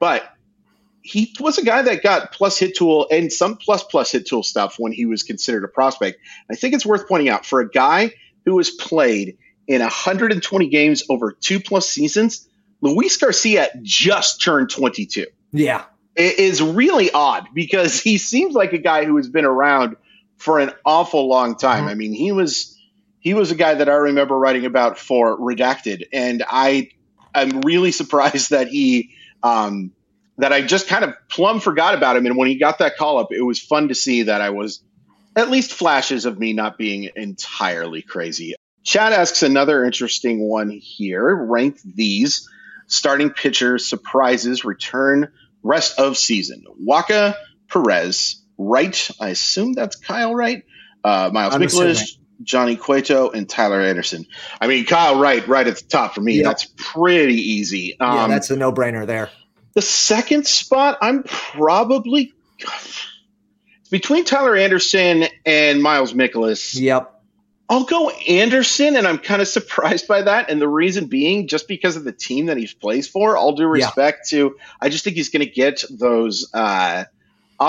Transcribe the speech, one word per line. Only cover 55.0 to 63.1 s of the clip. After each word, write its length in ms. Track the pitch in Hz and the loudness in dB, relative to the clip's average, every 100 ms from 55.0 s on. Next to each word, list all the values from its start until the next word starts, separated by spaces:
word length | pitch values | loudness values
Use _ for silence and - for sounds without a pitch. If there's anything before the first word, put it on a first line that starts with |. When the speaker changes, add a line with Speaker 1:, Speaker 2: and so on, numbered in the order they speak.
| 160 135 | 4 4
Speaker 1:
Wright, 260 | 143 120 104 | 4 2 2
right 180 | 135 120 | 2 2
at 100 | 104 | -2
the 60 | |
top 300 | - 147 113 | -2 -2 0
for 60 | 104 | -2
me. 140 | 107 147 | 0 2
Speaker 2:
Yep. 80 | |
Speaker 1:
That's 200 | 151 - - - | 2 -2 -8 -12
pretty 640 | - 160 180 175 143 117 | -10 0 2 4 4 2
easy. 560 | 107 104 101 98 90 - | 0 -4 -4 -6 -8 -4
Speaker 2:
Yeah, 240 | 123 123 | 0 2
Speaker 1:
Um, 60 | 113 | 2
Speaker 2:
that's 200 | - - | 0 -2
a 60 | 135 | -2
no-brainer 500 | 131 120 120 117 107 | -2 0 -4 -4 -6
there. 240 | 113 107 - _ _ _ | -6 -8 -12 _ _ _
Speaker 1:
the 100 | 208 | -4
second 640 | 196 - - 220 240 294 285 | -2 -2 0 0 0 0 0
spot, 520 | - - 262 285 285 | -2 0 2 2 2
I'm 240 | 220 269 | 0 -2
probably 1080 | - - - 147 156 185 226 269 233 277 262 _ _ _ | -4 -10 -10 0 2 4 2 0 0 -2 -2 _ _ _
it's 1300 | - - - - - | -14 -12 -14 -14 -16